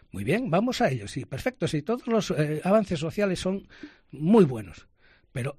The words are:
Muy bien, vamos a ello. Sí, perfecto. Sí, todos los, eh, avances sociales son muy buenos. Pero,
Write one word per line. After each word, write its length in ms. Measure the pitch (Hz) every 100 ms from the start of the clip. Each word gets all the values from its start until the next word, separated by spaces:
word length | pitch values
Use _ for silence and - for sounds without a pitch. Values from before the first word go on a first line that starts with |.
| _
Muy 120 | 92
bien, 280 | 101 202 254
vamos 300 | 165 247 -
a 80 | 220
ello. 180 | 131 101
Sí, 160 | - -
perfecto. 420 | 127 262 - 160
Sí, 140 | 151
todos 240 | 147 240 -
los, 240 | 226 -
eh, 280 | 147 151 151
avances 360 | 180 214 202 170
sociales 400 | 160 - 202 175
son 280 | 185 196 - - - - _
muy 320 | 139 156 226
buenos. 440 | 156 117 92 - - _ _ _ _
Pero, 260 | 131 127